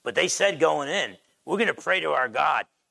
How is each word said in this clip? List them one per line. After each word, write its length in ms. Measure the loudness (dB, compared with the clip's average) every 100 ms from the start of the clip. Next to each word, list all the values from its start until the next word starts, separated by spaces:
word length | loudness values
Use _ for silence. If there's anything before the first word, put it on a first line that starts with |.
But 120 | -6 0
they 120 | 0
said 320 | 2 0 2
going 300 | 2 2 -2
in, 280 | -4 -4 -8 _ _ -6
"We're 120 | -2
gonna 160 | 0
pray 260 | -2 0 0
to 120 | 0
our 160 | 0 0
God. 380 | 0 0 0 -4 _ _